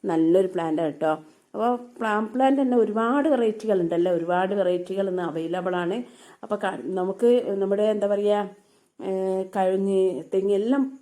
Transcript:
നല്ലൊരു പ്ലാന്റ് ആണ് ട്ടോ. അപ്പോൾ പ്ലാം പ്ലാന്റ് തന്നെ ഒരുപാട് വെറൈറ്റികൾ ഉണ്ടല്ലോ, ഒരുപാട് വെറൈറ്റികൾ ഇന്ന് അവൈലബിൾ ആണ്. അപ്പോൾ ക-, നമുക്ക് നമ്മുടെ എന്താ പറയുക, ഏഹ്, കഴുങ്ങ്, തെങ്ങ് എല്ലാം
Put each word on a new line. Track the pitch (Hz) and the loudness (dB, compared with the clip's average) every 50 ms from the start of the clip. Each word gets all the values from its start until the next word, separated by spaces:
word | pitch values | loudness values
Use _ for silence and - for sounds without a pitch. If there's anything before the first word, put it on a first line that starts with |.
| - | -2
നല്ലൊരു | 202 170 160 160 160 170 190 196 | -2 0 2 4 4 4 4 4
പ്ലാന്റ് | 185 185 180 165 165 156 156 | 2 -2 -4 -2 -2 -2 -2
ആണ് | 170 151 143 | -2 -2 -4
ട്ടോ. | 147 160 156 156 151 156 - _ _ _ _ | -2 0 -2 -2 -2 -6 -20 _ _ _ _
അപ്പോൾ | _ 208 220 240 247 240 247 - - | _ -2 -2 -2 -2 -2 -6 -14 -12
പ്ലാം | - 240 220 208 208 226 | -8 -4 -2 -2 -2 -2
പ്ലാന്റ് | 214 220 254 269 262 277 269 | -4 -2 0 2 2 4 2
തന്നെ | 277 254 247 | 2 2 4
ഒരുപാട് | 240 220 208 208 220 226 240 262 285 285 320 | 2 2 2 0 -2 0 0 0 0 2 2
വെറൈറ്റികൾ | 285 240 233 220 214 220 - 220 202 185 | 2 2 2 0 -2 -2 -2 0 0 2
ഉണ്ടല്ലോ, | 170 165 175 170 175 185 | 2 0 0 0 2 2
ഒരുപാട് | 180 170 165 170 175 180 185 190 202 | 2 0 0 0 0 0 0 0 0
വെറൈറ്റികൾ | 202 185 180 180 180 180 180 190 196 196 196 | 0 0 0 0 -2 -4 -6 -4 -4 -2 -2
ഇന്ന് | 180 180 175 | -2 -4 -4
അവൈലബിൾ | 170 151 165 160 170 170 180 180 185 180 | -4 -4 -4 -4 -4 -4 -4 -4 -2 -2
ആണ്. | 180 175 170 190 240 247 - - - - - - _ | -2 -2 -2 -4 -4 -6 -10 -16 -20 -20 -20 -20 _
അപ്പോൾ | - 220 208 | -8 -6 -6
ക-, | 208 208 190 185 - - - 190 | -4 -4 -4 -6 -6 -8 -6 -4
നമുക്ക് | 185 180 190 190 - 240 240 240 247 - - 202 196 | -4 -4 -4 -2 2 4 4 4 4 2 -2 -2 -2
നമ്മുടെ | 196 196 196 202 214 | 0 0 2 2 2
എന്താ | 214 214 208 202 | 2 2 0 0
പറയുക, | 202 208 202 208 208 208 208 202 196 - _ _ _ _ _ _ _ _ _ | -2 0 0 2 2 2 2 0 -6 -10 _ _ _ _ _ _ _ _ _
ഏഹ്, | - 190 190 190 190 190 190 190 190 185 | -8 -4 -4 -2 -2 -2 -2 -2 -4 -4
കഴുങ്ങ്, | - 202 190 185 190 190 196 196 196 190 190 185 180 - 165 | -2 0 0 2 2 0 0 2 2 2 2 2 0 -4 -8
തെങ്ങ് | - - 190 190 196 202 | -2 -2 0 2 2 0
എല്ലാം | 196 208 233 262 277 262 269 - - | 0 2 2 2 2 0 -2 -4 -14